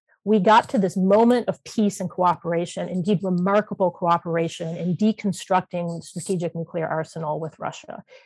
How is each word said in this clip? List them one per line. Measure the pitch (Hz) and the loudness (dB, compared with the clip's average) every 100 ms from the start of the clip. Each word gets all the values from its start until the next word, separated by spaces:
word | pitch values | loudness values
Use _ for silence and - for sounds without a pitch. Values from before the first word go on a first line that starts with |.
| _ _ 196 | _ _ 0
we | 214 | 4
got | 185 214 - | 6 6 4
to | 262 | 0
this | 190 185 | 0 2
moment | 185 202 233 247 214 | 4 6 6 4 0
of | - | -8
peace | - - 208 - | -6 0 0 0
and | 180 | -8
cooperation, | - 180 165 170 170 170 - 175 | 0 0 0 -2 -4 -4 -6 -6
indeed | 185 170 208 | -4 0 0
remarkable | 190 180 180 202 208 - 185 | 0 0 2 0 0 -2 -2
cooperation | - 175 170 175 165 165 - 165 165 | 0 0 0 0 -2 -2 -6 -10 -6
in | 170 170 | -4 0
deconstructing | 214 214 208 180 - 185 185 180 175 170 | 0 0 -4 -6 0 -2 0 -6 -6 -8
the | |
strategic | - - 160 185 165 165 | -12 -14 -6 -4 -4 -6
nuclear | 165 170 160 | -8 -6 -4
arsenal | 160 156 165 156 151 | -4 -6 -8 -6 -6
with | 160 - | -8 -8
Russia. | - - - - - - | -10 -10 -16 -16 -18 -20